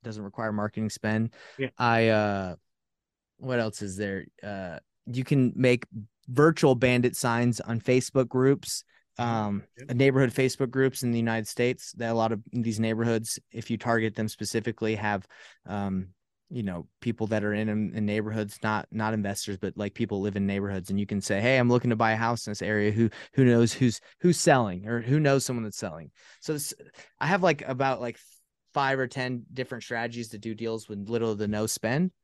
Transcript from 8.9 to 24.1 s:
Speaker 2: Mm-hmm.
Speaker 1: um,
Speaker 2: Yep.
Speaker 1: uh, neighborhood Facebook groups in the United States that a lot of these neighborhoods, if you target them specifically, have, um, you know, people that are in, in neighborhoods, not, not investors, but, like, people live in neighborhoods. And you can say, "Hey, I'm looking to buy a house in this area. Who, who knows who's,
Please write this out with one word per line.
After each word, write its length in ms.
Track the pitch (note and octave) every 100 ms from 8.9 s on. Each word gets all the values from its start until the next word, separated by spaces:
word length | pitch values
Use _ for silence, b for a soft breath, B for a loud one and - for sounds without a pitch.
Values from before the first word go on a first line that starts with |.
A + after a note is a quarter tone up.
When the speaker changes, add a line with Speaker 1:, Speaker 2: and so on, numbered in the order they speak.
| b b -
Speaker 2:
Mm-hmm. 120 | A#2
Speaker 1:
um, 320 | A2+ G#2 G2+ - -
Speaker 2:
Yep. 120 | C#3
Speaker 1:
uh, 40 |
neighborhood 360 | B2 C3+ C3 C3
Facebook 400 | - C3 - C3+
groups 340 | C3 C3 B2+
in 80 | B2
the 60 | A#2
United 280 | A#2 A2+ G#2+
States 460 | - B2 B2+ - -
that 120 | A#2
a 40 |
lot 180 | A2+ A2+
of 80 | A2 -
these 280 | A#2+ A2+ G#2+
neighborhoods, 580 | A2+ A2 A#2 A2+ A2+ - _
if 180 | A2+ A2+
you 80 | A2+
target 380 | A#2+ A#2 A2 G#2
them 100 | G#2+
specifically, 680 | - G#2+ A#2 A2 A2 A2 G#2+
have, 300 | G#2 G2+ G2 B B B -
um, 420 | G2+ G2+ F#2+ F#2 _ _ _ _
you 140 | B2+
know, 240 | G2+ E2+ - _
people 280 | A#2+ A2+ A2
that 160 | G#2+
are 100 | G#2
in, 140 | G#2 G#2+
in 380 | G#2+ G#2 A2 G#2
neighborhoods, 520 | G#2+ G#2+ A2 G#2 -
not, 260 | A2 G#2+ -
not 240 | G#2+ A2
investors, 420 | A2 G2+ G2 - F#2+
but, 200 | G2 F2
like, 180 | G2+
people 260 | - A2+ G2+
live 140 | G#2
in 120 | G2+ G2
neighborhoods. 440 | G2 G2+ G2 F2+
And 80 | G2
you 80 | G2+
can 140 | G#2
say, 200 | - G2+
"Hey, 180 | A#2 C3+
I'm 100 | B2
looking 220 | A#2+ B2
to 60 | A2
buy 160 | A2+
a 40 | A2
house 300 | A#2 A#2+ -
in 60 |
this 100 | G#2
area. 280 | F#2+ G#2+ G#2
Who, 180 | G#2 A2+ B B
who 100 | -
knows 280 | C3 A#2 A#2
who's, 280 | - B2+ G#2+ b